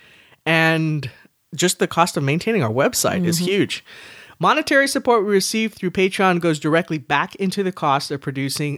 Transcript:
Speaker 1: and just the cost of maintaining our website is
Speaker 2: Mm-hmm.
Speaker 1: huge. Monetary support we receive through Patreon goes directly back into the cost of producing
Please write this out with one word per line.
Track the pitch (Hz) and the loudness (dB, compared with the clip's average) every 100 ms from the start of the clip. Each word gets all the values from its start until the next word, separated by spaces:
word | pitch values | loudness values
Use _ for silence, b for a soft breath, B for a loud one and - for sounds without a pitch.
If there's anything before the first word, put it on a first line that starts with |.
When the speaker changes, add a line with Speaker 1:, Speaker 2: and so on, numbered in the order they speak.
| b b b b 160 | b b b b 0
Speaker 1:
and | 160 160 160 160 151 123 B _ _ _ 147 | 2 4 2 0 -2 -6 B _ _ _ -2
just | 180 - | -2 0
the | 180 | -2
cost | 170 175 170 | 0 0 0
of | |
maintaining | 139 160 220 220 | -2 -2 0 0
our | 110 | 0
website | 117 247 - - 185 170 | 0 0 0 -2 0 0
is | 170 | -2
Speaker 2:
Mm-hmm. | 180 | 0
Speaker 1:
huge. | 196 127 - B B B B B B | 0 0 -4 B B B B B B
Monetary | 180 285 311 277 277 | 0 0 2 2 2
support | 262 254 233 | 0 2 2
we | 202 | 4
receive | 196 - 220 220 | 2 0 -2 -2
through | - 185 | -2 -4
Patreon | 196 190 - 190 175 | 0 0 2 2 2
goes | 170 147 | 0 0
directly | 156 160 180 156 | 0 0 0 -6
back | 131 143 175 - | 0 0 0 -4
into | 190 208 | -4 -2
the | 185 | -4
cost | - 151 139 - | -2 0 0 -2
of | 143 | -8
producing | 147 135 135 143 147 | -6 -6 -4 -4 -6